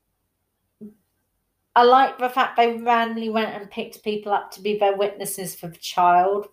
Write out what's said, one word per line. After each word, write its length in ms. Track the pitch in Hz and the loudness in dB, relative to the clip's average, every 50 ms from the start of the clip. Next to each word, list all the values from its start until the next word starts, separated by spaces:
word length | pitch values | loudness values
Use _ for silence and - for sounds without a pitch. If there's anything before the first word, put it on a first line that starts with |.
| _ _ _ _ _ _ _ _ _ _ _ _ _ _ _ _ 214 208 214 _ _ _ _ _ _ _ _ _ _ _ _ _ _ _ - | _ _ _ _ _ _ _ _ _ _ _ _ _ _ _ _ -20 -20 -20 _ _ _ _ _ _ _ _ _ _ _ _ _ _ _ 2
I 60 | 233 | 4
like 340 | 240 240 254 269 269 208 - | 6 6 6 6 4 2 0
the 140 | - 247 247 | -4 -6 -4
fact 260 | - 269 240 - - | -2 -2 -2 0 2
they 220 | - 233 233 233 226 | 2 2 2 0 -2
randomly 500 | 233 240 240 226 226 226 226 226 226 220 | -2 0 0 0 0 -2 -4 -6 -6 -4
went 260 | 214 226 220 190 - | -2 -2 -4 -4 -6
and 160 | 208 202 - | -10 -14 -14
picked 320 | - - - - - - | -12 -12 -12 -12 -14 -12
people 300 | - 220 214 208 208 208 | -8 -6 -6 -6 -4 -4
up 180 | 202 190 - - | -4 -4 -4 -8
to 100 | - - | -14 -8
be 160 | 190 208 208 208 | -6 -4 -2 2
their 180 | 208 196 196 | 2 2 2
witnesses 580 | 196 208 202 - - 196 185 - - 185 165 - | 0 -2 -4 -4 -6 -10 -10 -10 -10 -10 -12 -12
for 140 | - - 165 | -12 -14 -16
the 80 | 165 | -14
child. 680 | - - - - 190 180 175 175 180 180 190 202 208 202 - | -14 -14 -6 0 2 4 4 6 4 4 2 0 -2 -4 -2